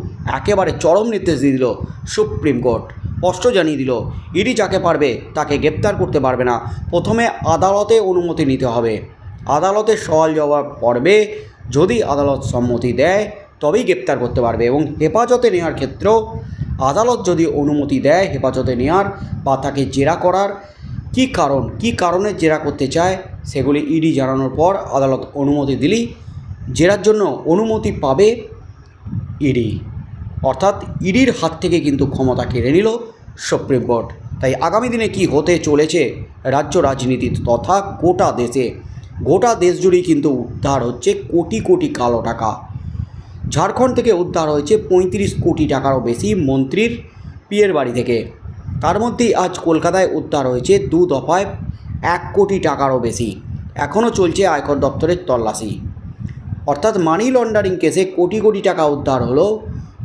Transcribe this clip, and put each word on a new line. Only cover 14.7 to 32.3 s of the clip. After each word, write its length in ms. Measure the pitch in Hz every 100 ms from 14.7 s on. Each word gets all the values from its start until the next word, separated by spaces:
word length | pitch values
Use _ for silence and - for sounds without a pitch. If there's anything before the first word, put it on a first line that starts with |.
| 143 143 151
হেফাজতে 500 | 156 220 240 247 233
নেওয়ার 260 | 180 165 135
ক্ষেত্রেও 380 | 139 - 190 220 220 - - - - - 135
আদালত 300 | 165 240 233 185
যদি 200 | 160 165 147
অনুমতি 420 | 143 147 135 131
দেয় 260 | 135 175 190
হেফাজতে 440 | 135 127 131 127 123
নেওয়ার 300 | 139 185 196 - - -
বা 100 | 139 131
তাকে 240 | 139 139 131
জেরা 240 | 135 147 175
করার, 340 | 180 185 202 196 - - - - -
কী 120 | 254 262 -
কারণ, 260 | 143 135 113 -
কী 120 | 226 -
কারণে 340 | 175 180 208
জেরা 260 | 180 160 156
করতে 260 | 151 143 135
চায় 280 | 160 180 185 - - -
সেগুলি 360 | 143 127 147 -
ইডি 220 | 160 160
জানানোর 380 | 135 131 135 131 147
পর 180 | 175 196 -
আদালত 280 | 135 135 131 - 143
অনুমতি 400 | 143 147 135 120
দিলেই 280 | 147 226 233 - - - - - -
জেরার 280 | 127 175 202
জন্য 220 | 202 214 175 123 151
অনুমতি 460 | 180 220 220 208 -
পাবে 260 | 135 139 208 233 - - - - - - - - - -
ইডি। 280 | 143 120 107 - - - - - - -
অর্থাৎ 320 | 135 - 190 202 - -
ইডির 260 | 175 233 262 -
হাত 180 | 165 160
থেকে 180 | 175 170
কিন্তু 240 | 143 135 139
ক্ষমতা 360 | - 131